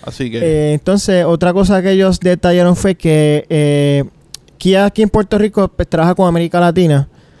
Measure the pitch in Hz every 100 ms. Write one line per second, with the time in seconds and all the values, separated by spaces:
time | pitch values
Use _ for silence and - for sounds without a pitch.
0 | - - 127 113 165 156 151 151 - 196
1 | - 185 165 165 180 180 190 196 185 190
2 | 190 180 180 180 180 180 175 175 196 185
3 | 165 156 151 147 - 156 147 147 143 143
4 | 135 _ _ - _ - 180 190 202 -
5 | 214 214 202 208 208 208 190 - 175 160
6 | 165 180 180 170 170 175 175 170 170 143
7 | 139 _ _ _